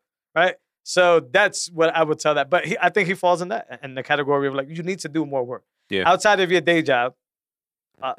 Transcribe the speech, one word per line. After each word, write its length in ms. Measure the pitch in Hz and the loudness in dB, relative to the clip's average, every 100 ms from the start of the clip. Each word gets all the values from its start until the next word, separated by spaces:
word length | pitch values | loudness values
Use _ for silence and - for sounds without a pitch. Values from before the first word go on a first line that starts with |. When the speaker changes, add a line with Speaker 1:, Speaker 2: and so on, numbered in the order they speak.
| _ _ _ 160 | _ _ _ 0
Speaker 1:
right? 180 | 180 - _ _ | 0 -2 _ _
So 360 | - 180 180 165 | -4 2 4 4
that's 500 | 131 185 202 - - | 2 2 2 0 -6
what 240 | 170 165 | 0 0
I 80 | 160 | 2
would 160 | 156 151 | 0 0
tell 160 | 156 147 | 0 0
that. 120 | 135 | 0
But 160 | 175 | 0
he, 140 | 151 - | 0 -2
I 80 | 175 | 0
think 200 | 208 180 | 2 0
he 60 | |
falls 280 | 190 180 175 | 0 0 0
in 60 | 175 | -2
that, 320 | 220 - 123 | -8 -10 -14
in 120 | 139 | -12
the 80 | 131 | -10
category 460 | 123 147 139 143 139 | -2 -2 0 0 -2
of, 60 | |
like, 140 | 135 135 | -4 -8
you 120 | 160 | -8
need 180 | 170 190 | -8 -8
to 80 | 156 | -6
do 160 | 156 143 | -6 -4
more 180 | 139 | -4
work. 200 | 123 120 _ _ - | -6 -10 _ _ -6
Speaker 2:
Yeah. 180 | 196 175 | 0 2
Speaker 1:
Outside 320 | 185 214 202 | 2 4 2
of 100 | 180 | 2
your 120 | 175 | 0
day 180 | 151 170 | 2 2
job, 340 | 156 127 127 - _ _ _ _ _ _ _ _ | 2 0 -2 -6 _ _ _ _ _ _ _ _
uh, 140 | 131 | -10